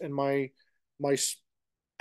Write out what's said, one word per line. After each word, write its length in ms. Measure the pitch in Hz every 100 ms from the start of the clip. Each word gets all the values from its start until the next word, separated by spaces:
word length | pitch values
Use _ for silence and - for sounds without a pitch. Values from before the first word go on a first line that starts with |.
and 120 | 165
my, 360 | 143 139 139 135 - _ _ _ -
my 140 | 143
s-, 240 | 139 - - _ _ _ _ _ -